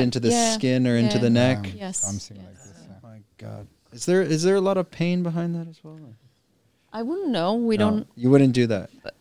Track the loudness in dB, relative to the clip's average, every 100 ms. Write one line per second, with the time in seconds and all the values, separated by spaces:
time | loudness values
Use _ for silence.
0 | 4 2 2 2 0 0 0 0 2 2
1 | 2 2 2 4 2 0 -6 -10 -10 -6
2 | -6 -6 -12 -20 -20 -20 -20 -20 -20 -20
3 | -20 -20 -20 _ -16 -16 -18 _ _ -8
4 | 0 0 2 0 2 2 2 0 -4 -4
5 | -2 0 -2 -4 -4 -6 -10 -16 -20 -20
6 | -20 -20 _ _ _ _ _ _ _ -10
7 | -6 -4 -2 0 0 0 0 2 2 0
8 | -4 -2 4 6 6 4 2 0 -6 -16
9 | -18 -18